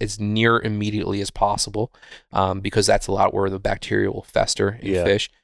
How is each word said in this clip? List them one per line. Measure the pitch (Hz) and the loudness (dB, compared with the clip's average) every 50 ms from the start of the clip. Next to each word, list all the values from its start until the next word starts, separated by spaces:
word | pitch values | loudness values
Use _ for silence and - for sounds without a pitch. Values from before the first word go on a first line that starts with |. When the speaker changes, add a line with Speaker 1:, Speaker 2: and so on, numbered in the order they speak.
Speaker 1:
as | 113 104 101 104 | -4 -6 -6 -4
near | 104 104 107 110 113 117 117 117 | -4 -2 0 2 4 4 4 2
immediately | - 110 107 104 104 104 104 104 87 90 98 101 | 0 -2 -2 -2 -2 -2 -2 -2 -2 -2 -2 -4
as | 98 - | -4 -4
possible, | - - 101 101 101 101 - 104 101 107 113 - _ _ - - - - _ _ | -2 0 0 2 2 0 -4 -4 -4 -4 -4 -6 _ _ -20 -20 -20 -20 _ _
um, | - 104 98 95 95 98 | -2 0 0 0 0 -2
because | 95 104 - 110 101 | -4 -2 0 2 4
that's | 104 104 101 - | 4 4 2 2
a | - | 0
lot | 98 98 95 92 95 | 0 2 2 2 2
where | 98 98 98 | 0 -2 -2
the | 95 95 | -2 -2
bacteria | 101 107 104 - - - 107 101 98 98 | -2 -2 -2 -2 -4 -2 0 0 0 0
will | 98 98 - | -2 -6 -6
fester | - - 110 107 - - - 101 98 110 - | -2 0 0 0 0 0 0 0 0 -2 -2
in | - 98 95 | -4 -2 0
Speaker 2:
Yeah. | 90 85 | 2 4
Speaker 1:
fish. | 98 101 107 - - _ _ | 4 2 2 0 -4 _ _